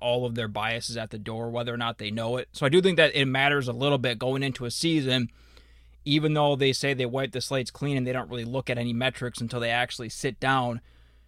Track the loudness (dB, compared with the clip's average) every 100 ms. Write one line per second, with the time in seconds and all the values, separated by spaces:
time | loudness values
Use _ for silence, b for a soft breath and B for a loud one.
0 | 0 0 0 -2 -4 -2 -2 -2 -6 -8
1 | -8 -10 -8 -6 -4 -4 -4 -2 -4 -4
2 | -4 -2 -2 -2 -4 -2 4 6 6 6
3 | 4 4 2 4 4 2 0 -2 0 2
4 | 0 -2 -2 0 -2 -4 -6 -2 2 2
5 | 2 0 0 b b b b b b b
6 | 0 2 4 4 4 4 2 2 0 0
7 | -2 -2 -4 -4 -4 -4 -4 -6 -2 -2
8 | -2 -4 -4 -8 -4 -4 -2 -2 -2 0
9 | -2 -2 -8 -6 -6 -4 0 0 0 -4
10 | -10 -6 -6 -2 2 2 0 -4 -10 -20
11 | -20 _